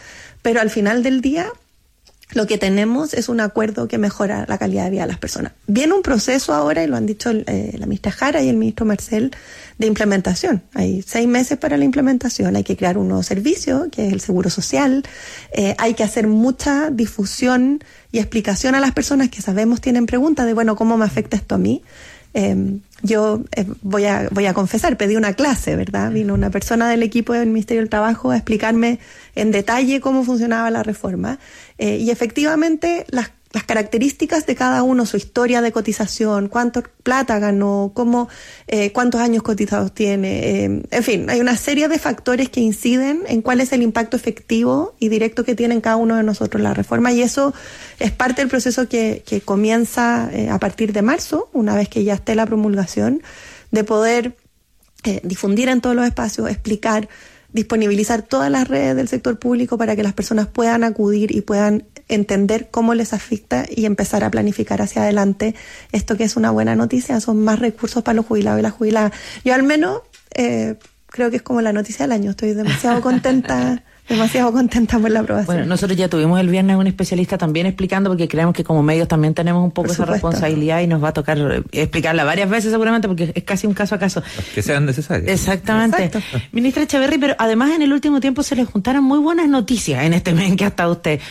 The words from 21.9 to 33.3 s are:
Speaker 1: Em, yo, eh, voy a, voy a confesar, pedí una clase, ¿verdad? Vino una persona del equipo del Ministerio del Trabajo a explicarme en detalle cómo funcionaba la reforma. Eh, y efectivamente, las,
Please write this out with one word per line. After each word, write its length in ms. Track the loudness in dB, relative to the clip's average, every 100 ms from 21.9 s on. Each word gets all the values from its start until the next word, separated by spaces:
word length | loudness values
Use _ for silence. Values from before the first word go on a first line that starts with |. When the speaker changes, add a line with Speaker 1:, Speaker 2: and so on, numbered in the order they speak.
| -20 -20 -20 -8 -2
Speaker 1:
Em, 440 | 0 0 -2 -4 -10 -6
yo, 400 | 0 2 2 0 -4 -4
eh, 120 | -4 -6
voy 220 | -4 0 0
a, 220 | 0 -2
voy 160 | 0 0
a 80 | 0
confesar, 420 | 0 0 0 0
pedí 180 | 0 2
una 180 | 0
clase, 420 | 0 0 0 -2 -4
¿verdad? 360 | -2 -4 -2
Vino 220 | 0 0
una 160 | 0 0
persona 400 | -2 0 0 2
del 140 | 2
equipo 300 | 2 0 0
del 160 | 0 2
Ministerio 320 | 0 0 0
del 80 | 0
Trabajo 420 | 0 0 0 0
a 60 | 0
explicarme 600 | 0 -2 2 2 2 0 -6 -20 -12 -2
en 160 | 0
detalle 500 | 2 2 0 2 2
cómo 220 | 2 0
funcionaba 480 | 2 0 0 0 0
la 100 | -2
reforma. 560 | -2 -4 -6 -4 -4 -6 -12 -20 -18 -6
Eh, 200 | -2 0
y 120 | 0
efectivamente, 960 | 0 -2 0 0 2 2 0 0 -2 -4
las, 200 | -6 -6